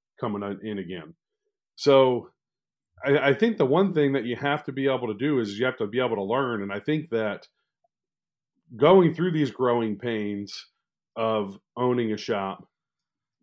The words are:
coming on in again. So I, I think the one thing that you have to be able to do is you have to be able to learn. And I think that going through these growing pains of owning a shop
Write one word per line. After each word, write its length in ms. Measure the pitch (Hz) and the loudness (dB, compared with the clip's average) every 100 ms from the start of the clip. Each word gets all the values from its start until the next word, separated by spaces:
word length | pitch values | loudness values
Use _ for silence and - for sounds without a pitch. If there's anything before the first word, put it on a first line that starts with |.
| _ _ | _ _
coming 220 | 117 101 | -6 -6
on 160 | 101 98 | -6 -8
in 140 | 110 101 | -8 -8
again. 380 | 87 90 76 - _ _ _ _ _ - | -8 -12 -14 -20 _ _ _ _ _ -2
So 540 | 143 135 131 120 - _ _ _ _ _ _ _ | 4 6 6 2 -6 _ _ _ _ _ _ _
I, 260 | 139 139 139 | 0 2 2
I 40 | |
think 240 | 135 233 214 | 2 2 2
the 80 | 131 | 2
one 300 | 160 196 165 | 2 2 2
thing 180 | 143 | 0
that 120 | 135 117 | 0 -4
you 100 | 113 | -4
have 280 | 143 147 - | -2 -4 -6
to 60 | |
be 140 | 131 135 | -2 0
able 200 | 131 120 | 0 -2
to 80 | 104 | -4
do 220 | 139 135 | -2 0
is 180 | 104 101 | -2 -2
you 80 | 127 | -4
have 120 | - | -2
to 100 | 104 | -4
be 120 | 120 | -2
able 180 | 123 107 | -2 -2
to 60 | |
learn. 380 | 98 127 131 113 | -2 -2 -2 -4
And 100 | 98 | -6
I 80 | 101 | -6
think 300 | - 156 156 | -4 -4 -2
that 380 | 113 107 101 - _ _ _ _ _ _ _ _ _ _ _ _ 113 | -4 -2 -6 -12 _ _ _ _ _ _ _ _ _ _ _ _ 2
going 400 | 147 190 170 160 | 6 8 6 2
through 160 | 180 | -2
these 180 | 156 135 | 0 -2
growing 480 | - 123 120 113 98 | 0 0 2 0 -4
pains 680 | 120 110 104 101 101 - - _ _ _ _ - | -4 -4 -4 -6 -10 -14 -20 _ _ _ _ -4
of 420 | 113 110 98 98 _ - | -2 -2 -4 -10 _ -4
owning 360 | 123 123 113 | -2 0 -2
a 60 | 104 | -4
shop 500 | - 104 98 95 - _ _ _ _ _ _ _ | -4 -4 -4 -8 -16 _ _ _ _ _ _ _